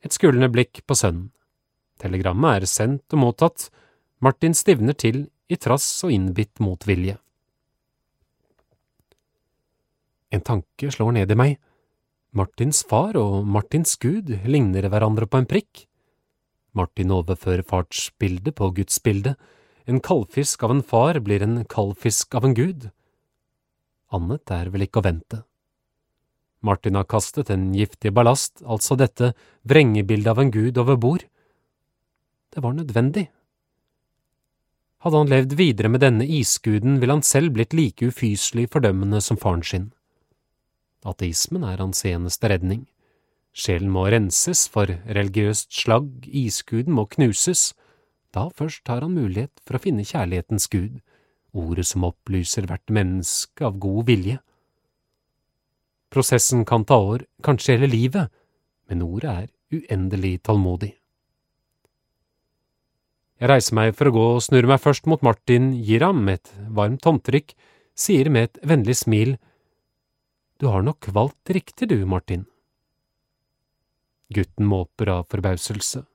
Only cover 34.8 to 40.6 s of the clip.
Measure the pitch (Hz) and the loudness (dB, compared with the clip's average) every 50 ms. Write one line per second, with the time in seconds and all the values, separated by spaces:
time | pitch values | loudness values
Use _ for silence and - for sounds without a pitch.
34.8 | _ _ _ _ - 180 156 151 151 143 135 131 131 131 143 151 185 160 117 101 | _ _ _ _ -4 2 2 4 4 6 4 4 4 2 2 2 2 2 4 2
35.8 | 110 110 117 123 143 135 120 107 123 143 160 151 113 - - - - 113 107 107 | 2 2 4 4 4 4 4 4 2 0 0 -2 0 -2 -2 -2 0 0 0 2
36.8 | 104 131 139 135 123 123 143 151 139 - - 139 160 170 131 110 - - - 165 | 2 2 2 2 2 2 2 2 0 2 2 2 2 2 2 0 -2 0 0 0
37.8 | 156 113 - - 117 123 123 - - 110 104 101 - - - 117 120 120 - 156 | 0 0 0 -2 -2 -2 -2 -2 -2 -2 -2 -2 -4 -4 -2 -2 -2 0 0 2
38.8 | 127 104 95 95 98 101 104 107 104 - 110 101 - 104 90 85 85 - - 92 | 2 2 2 2 0 0 0 -2 0 -2 -4 -2 0 -2 -2 -2 -4 -4 -6 -6
39.8 | 95 110 _ _ _ _ _ _ _ _ _ _ _ _ _ _ | -6 -8 _ _ _ _ _ _ _ _ _ _ _ _ _ _